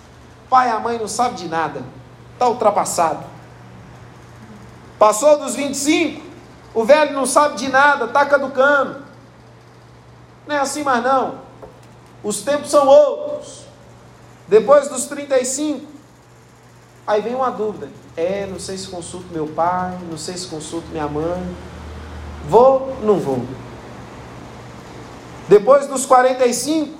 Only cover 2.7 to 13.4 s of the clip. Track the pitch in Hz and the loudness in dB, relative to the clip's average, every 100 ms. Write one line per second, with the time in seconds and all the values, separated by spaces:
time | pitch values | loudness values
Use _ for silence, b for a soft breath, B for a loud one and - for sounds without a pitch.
2.7 | 196 160 - 165 147 - - - - - | 2 0 0 0 -2 -10 -18 -20 -20 -20
3.7 | - - - - - - - - - - | -20 -20 -20 -20 -20 -20 -20 -20 -20 -20
4.7 | - - - 214 208 294 294 269 214 277 | -20 -20 2 4 6 4 4 2 -6 -6
5.7 | - 294 349 311 - - - - - - | -2 0 2 0 -4 -16 -20 -20 -20 -6
6.7 | 226 220 302 294 277 262 285 294 - 262 | -2 4 6 4 0 0 2 2 0 0
7.7 | 262 285 262 233 277 277 277 262 254 285 | 4 4 4 0 0 2 2 0 2 2
8.7 | 277 254 - - - - - - - - | 2 0 -8 -18 -20 -20 -20 -20 -20 -20
9.7 | - - - - - - - - 294 269 | -20 -20 -20 -20 -20 -20 -20 -6 -2 -2
10.7 | 302 277 240 247 269 208 - - - - | -2 0 0 2 0 0 -8 -18 -20 -20
11.7 | - - - - - 208 - 277 285 294 | -20 -20 -20 -20 -10 -8 -4 -2 -2 2
12.7 | 294 269 285 277 - - - | 4 8 8 8 2 -6 -8